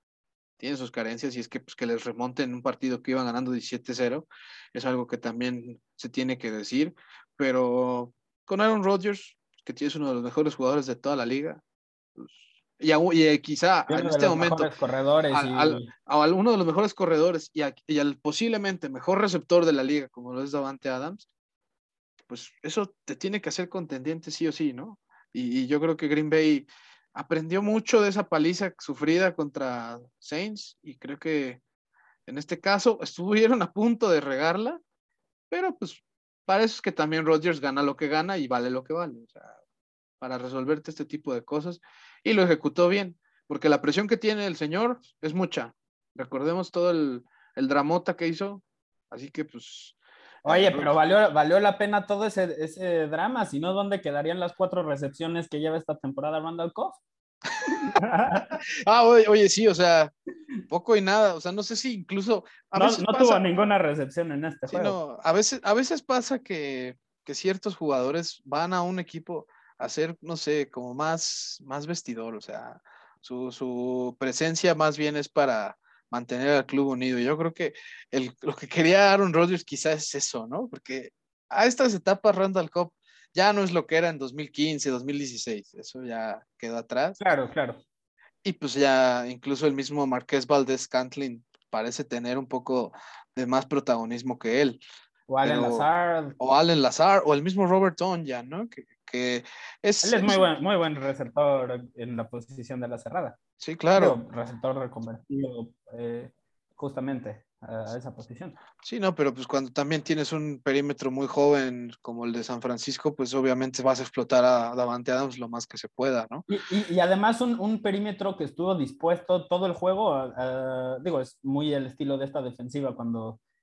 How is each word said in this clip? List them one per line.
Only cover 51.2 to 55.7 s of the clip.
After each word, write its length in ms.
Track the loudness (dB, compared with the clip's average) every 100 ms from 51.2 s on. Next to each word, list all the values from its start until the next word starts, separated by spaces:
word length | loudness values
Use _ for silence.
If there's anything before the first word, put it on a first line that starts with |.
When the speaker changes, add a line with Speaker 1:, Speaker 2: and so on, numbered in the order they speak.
| 6
Speaker 2:
valió 260 | 6 6 6
la 200 | 6 2
pena 280 | 2 0 0
todo 200 | -2 0
ese, 360 | 0 0 0
ese 440 | -6 -4 0 0 0
drama, 400 | -2 -2 -2 -2
si 140 | -2
no, 120 | -2
¿dónde 300 | 0 0 -2
quedarían 360 | -2 -4 -2 -2
las 140 | -4
cuatro 280 | -2 -2 -2
recepciones 640 | -2 -4 -6 -6 -6 -4 -6
que 100 | -4
lleva 200 | -2